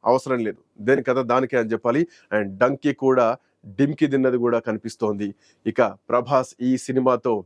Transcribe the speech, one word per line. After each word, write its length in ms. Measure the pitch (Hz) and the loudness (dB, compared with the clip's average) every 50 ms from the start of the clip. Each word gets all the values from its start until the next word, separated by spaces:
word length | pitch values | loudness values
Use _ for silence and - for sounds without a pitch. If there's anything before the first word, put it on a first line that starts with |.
| - 104 | 2 2
అవసరం 300 | 123 131 - 135 131 123 113 | 2 2 2 -2 -4 -2 -2
లేదు, 120 | 104 - _ _ _ _ - 104 | -4 -6 _ _ _ _ -6 0
దేని 160 | 113 135 139 123 | 2 2 2 2
కథ 120 | - 123 131 131 117 | 0 0 0 0 0
దానికే 240 | 120 131 131 123 - 123 | 0 0 0 0 0 -2
అని 100 | 113 107 113 | 0 0 -4
చెప్పాలి. 280 | 107 - 120 117 147 170 - _ _ _ _ 104 | -2 0 0 0 0 -2 -4 _ _ _ _ -4
And 120 | 107 104 98 95 95 | -2 -2 -4 0 0
డంకీ 300 | 120 131 139 139 - 147 135 _ 135 | 2 2 2 0 -2 -2 -2 _ 2
కూడా 220 | 131 131 127 120 110 123 - _ _ _ _ _ 107 98 | 2 4 4 2 2 0 -4 _ _ _ _ _ -20 -2
డింకీ 300 | 92 139 143 151 - 156 143 135 | 0 0 0 2 0 0 0 2
తిన్నది 240 | 135 131 131 123 123 117 | 2 2 2 0 2 0
కూడా 140 | 120 120 117 113 | 0 0 0 -2
కనిపిస్తోంది. 600 | 117 110 98 _ 113 - _ 117 107 104 101 104 101 101 _ _ _ _ _ _ - | -2 -6 -6 _ -12 -8 _ -4 -4 -2 -4 -6 -8 -8 _ _ _ _ _ _ -4
ఇక 100 | 117 - 123 104 98 _ _ _ | 0 2 0 0 0 _ _ _
ప్రభాస్ 420 | 117 123 120 123 139 131 127 - - _ 123 127 | -2 -2 0 0 0 0 0 -2 -8 _ -2 -2
ఈ 20 | 131 123 - | -2 -2 -2
సినిమాతో 480 | - 131 131 127 127 123 117 _ 127 113 104 90 | -4 -2 0 2 2 0 0 _ -2 -2 -2 -4